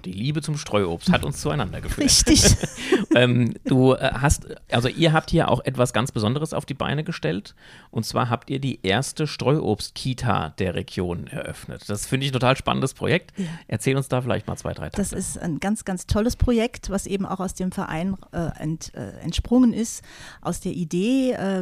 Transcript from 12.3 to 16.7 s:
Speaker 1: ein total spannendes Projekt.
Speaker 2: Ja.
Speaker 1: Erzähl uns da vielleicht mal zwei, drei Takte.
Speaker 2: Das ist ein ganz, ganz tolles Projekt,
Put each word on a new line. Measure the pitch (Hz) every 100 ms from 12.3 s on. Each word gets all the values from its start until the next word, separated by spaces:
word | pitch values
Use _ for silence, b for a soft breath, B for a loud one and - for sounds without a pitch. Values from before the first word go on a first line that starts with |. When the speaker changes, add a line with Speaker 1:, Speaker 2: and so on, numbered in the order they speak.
Speaker 1:
ein |
total | 127 123 131
spannendes | - 127 131
Projekt. | - - 170 - B
Speaker 2:
Ja. | 175 165 B
Speaker 1:
Erzähl | - 135 135
uns | 135
da | 127
vielleicht | 123 98 -
mal | -
zwei, | -
drei | - -
Takte. | -
Speaker 2:
Das | 190
ist | - 190 -
ein | 175 143
ganz, | 190 214 -
ganz | 185 -
tolles | 214 226 -
Projekt, | - 233 233